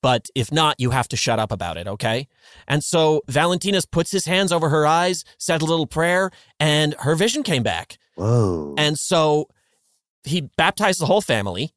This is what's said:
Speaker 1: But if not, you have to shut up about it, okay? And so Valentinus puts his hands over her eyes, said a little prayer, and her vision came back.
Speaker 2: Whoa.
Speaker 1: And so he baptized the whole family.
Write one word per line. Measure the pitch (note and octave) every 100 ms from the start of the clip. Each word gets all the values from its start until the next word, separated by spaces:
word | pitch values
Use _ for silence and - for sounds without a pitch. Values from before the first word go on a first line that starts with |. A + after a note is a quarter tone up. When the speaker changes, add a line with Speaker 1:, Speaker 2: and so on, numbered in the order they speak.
Speaker 1:
But | B2+ B2 - -
if | A#2
not, | D3+ D#3 -
you | B2
have | C3 A#2
to | -
shut | - A2+
up | A2
about | G2 F2 D#2+
it, | F2+
okay? | G2+ - A#2 C#3 _ - - -
And | C#3+
so | - F3 D#3 D#3 -
Valentinus | C3+ E3 F3+ G3 G3 -
puts | - E3+
his | G3 D#3+
hands | F#3 G3
over | E3+ D#3
her | D#3 D3+
eyes, | D#3+ F3+ F3+ - _
said | - E3
a | D#3
little | E3 D3+
prayer, | - E3+ F3+ F#3+ - _ _
and | D#3 D3+ D3+ D3
her | C3 D#3+
vision | G#3 C#4
came | C4+ D3+
back. | A2 E2 - - _ -
Speaker 2:
Whoa. | G2 A#2+ G#2 E2+ D2 G#2
Speaker 1:
And | D3+ D3+
so | - F3 D#3 D3+ D3+ _ _ _ _ _ _ _
he | - F3
baptized | C#3 - D#3+ - G3+ F#3
the | D#3+
whole | G3
family. | - A2+ G2+ F2+ D3